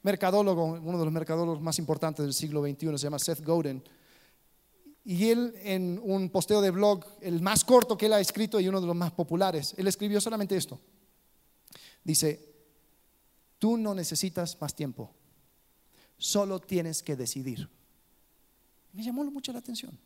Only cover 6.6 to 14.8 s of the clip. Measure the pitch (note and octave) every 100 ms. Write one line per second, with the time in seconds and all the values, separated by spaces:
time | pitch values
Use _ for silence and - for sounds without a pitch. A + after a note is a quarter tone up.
6.6 | G3 F3+ G#3 G3 - - F#3 E3+ F#3+ G#3+
7.6 | - B3 A#3+ G3+ G#3+ G#3 F#3+ - A3 G#3+
8.6 | F#3 F#3+ F3 F3 E3+ - D#3+ E3+ F#3+ D#3+
9.6 | C#3 - F#3+ - G#3 G3+ A3+ A3 G3+ F#3+
10.6 | - B2+ _ _ _ _ _ _ _ _
11.6 | _ - - _ D#3+ D#3 D#3 D3 - _
12.6 | _ _ _ _ _ _ _ _ _ _
13.6 | G#3+ A#3 G#3+ F#3+ D#3+ D#3 F#3+ F3+ E3+ -
14.6 | D3 -